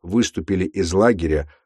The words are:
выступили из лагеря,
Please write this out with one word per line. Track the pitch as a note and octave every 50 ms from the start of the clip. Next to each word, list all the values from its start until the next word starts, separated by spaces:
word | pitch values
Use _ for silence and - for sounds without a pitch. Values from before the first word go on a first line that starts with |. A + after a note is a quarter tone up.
выступили | - F2 G2 A#2+ A#2 - - - E2 - G2 F#2 F#2
из | - - F#2+ F#2+ E2+
лагеря, | F2+ F#2+ A2 B2 A2+ - E2 D#2 D#2 D2 D2 - _ _ _